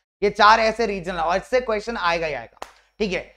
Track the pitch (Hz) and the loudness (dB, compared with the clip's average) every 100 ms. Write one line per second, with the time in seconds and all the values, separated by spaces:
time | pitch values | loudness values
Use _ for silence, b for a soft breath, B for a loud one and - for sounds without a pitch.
0 | _ - 202 202 208 226 220 214 226 196 | _ -4 -2 6 6 6 4 0 -4 -4
1 | 170 180 160 190 185 247 247 214 214 226 | -6 -4 -2 -2 -2 -4 -2 -6 -6 -4
2 | 175 170 160 131 113 - - B B - | -2 -2 -4 -8 -12 -18 -20 B B -6
3 | 208 175 - | -4 -4 -8